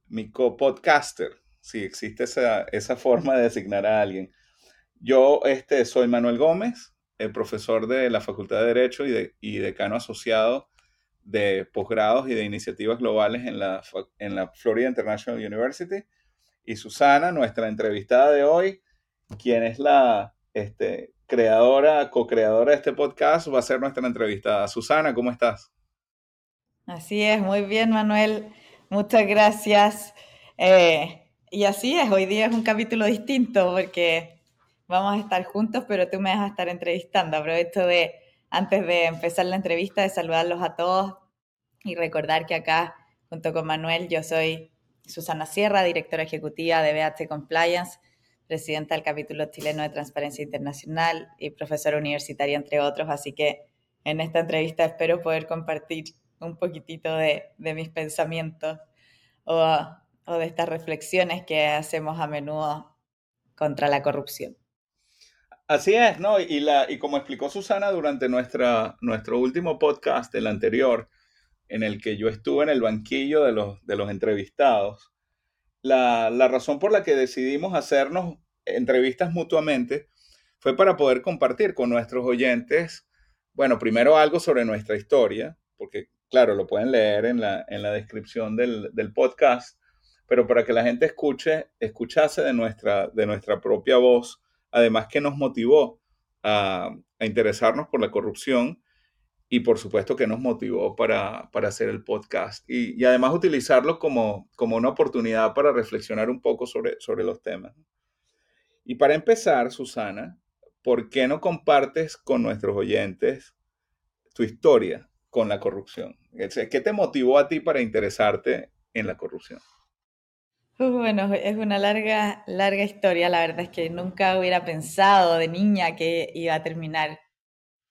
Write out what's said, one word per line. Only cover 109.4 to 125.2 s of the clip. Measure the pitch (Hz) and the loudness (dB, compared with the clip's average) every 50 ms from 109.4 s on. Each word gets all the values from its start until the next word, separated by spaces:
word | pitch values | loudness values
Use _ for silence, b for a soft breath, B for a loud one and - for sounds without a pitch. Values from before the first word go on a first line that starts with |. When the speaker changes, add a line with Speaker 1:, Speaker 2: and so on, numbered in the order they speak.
| - 196 151 131 120 127 | 4 2 2 2 2 0
Speaker 1:
Susana, | 127 - 135 127 - 127 110 101 95 104 131 170 180 _ _ _ _ _ _ _ _ _ | -4 -8 -12 -10 -8 -6 -6 -6 -8 -10 -12 -14 -16 _ _ _ _ _ _ _ _ _
¿por | _ 127 123 117 113 - | _ 0 2 2 0 -4
qué | - 135 131 127 | -2 0 0 0
no | 147 156 | 0 0
compartes | - - 170 156 - - 151 139 135 135 - 160 160 151 - - | -2 -4 -4 -2 2 4 4 4 4 2 -2 -4 -6 -6 -8 -16
con | _ - 135 120 | _ -2 0 0
nuestros | 117 110 107 107 107 101 101 | 0 -2 -2 -4 -4 -4 -2
oyentes | 101 98 - 101 107 101 98 92 - - 120 135 131 - _ _ _ _ _ _ _ _ _ _ _ _ _ _ _ _ _ _ | -2 -2 0 0 -2 -2 -2 -6 -2 -2 -2 -2 -2 -10 _ _ _ _ _ _ _ _ _ _ _ _ _ _ _ _ _ _
tu | - 120 | -4 -4
historia | 101 - - - 160 143 117 110 90 78 - - _ _ _ _ _ | -4 -4 2 4 6 6 6 4 0 -6 -8 -12 _ _ _ _ _
con | _ 120 113 107 | _ -2 -2 -2
la | 104 98 | -2 -4
corrupción? | - 104 92 98 98 - - - - - - _ _ _ _ | -4 -6 -6 -6 -14 -14 -14 -14 -14 -14 -14 _ _ _ _
¿Qué | - 98 98 - - 117 - - 143 | -10 -10 -8 -6 -6 -6 -2 -4 -2
te | - 214 | -2 -2
motivó | 208 208 190 - - 143 127 123 135 143 | -2 0 -2 -2 -2 0 2 4 6 4
a | 143 143 | 4 2
ti | 160 156 | -2 -4
para | - 165 151 139 | -2 -2 -2 0
interesarte | 123 113 104 107 104 98 - - 107 104 101 98 - - 127 - - - _ _ _ _ _ | -2 -2 -2 -2 -2 -2 -2 0 0 0 0 -2 -2 -4 -4 -4 -6 -14 _ _ _ _ _
en | 113 107 - | -8 -6 -6
la | - | -8
corrupción? | - - - - - - - - - _ _ _ _ _ _ _ _ _ _ _ _ _ _ _ _ _ _ _ _ _ _ _ _ | -10 -12 -12 -12 -14 -16 -16 -20 -20 _ _ _ _ _ _ _ _ _ _ _ _ _ _ _ _ _ _ _ _ _ _ _ _
Speaker 2:
Uh, | 254 262 | 0 0
bueno, | 247 247 240 226 214 202 196 202 202 | 0 0 0 0 0 0 0 0 -2
es | 185 - 196 214 | -2 -2 -4 -4
una | 214 220 208 202 202 | -2 -2 -2 -2 0
larga, | 196 202 208 220 214 214 220 214 214 208 202 - - - | 0 0 0 0 0 0 0 0 0 -2 -4 -8 -12 -10
larga | 185 185 196 196 196 196 202 | -4 0 0 0 2 0 -2
historia. | 196 - - - 196 180 170 170 175 | -4 -4 0 0 2 2 4 2 2
La | 180 170 | 2 2
verdad | 165 160 160 170 | 2 0 -2 -6
es | 175 175 | -8 -8
que | - - 165 165 | -6 -6 -6 -6
nunca | 170 175 180 185 185 - 196 185 185 190 | -6 -8 -8 -8 -4 0 0 2 2 2
hubiera | 185 180 180 180 175 | 0 2 0 0 -2
pensado | 170 160 156 156 - - - 196 196 202 196 | -4 -8 -8 -8 -8 0 4 6 8 8 8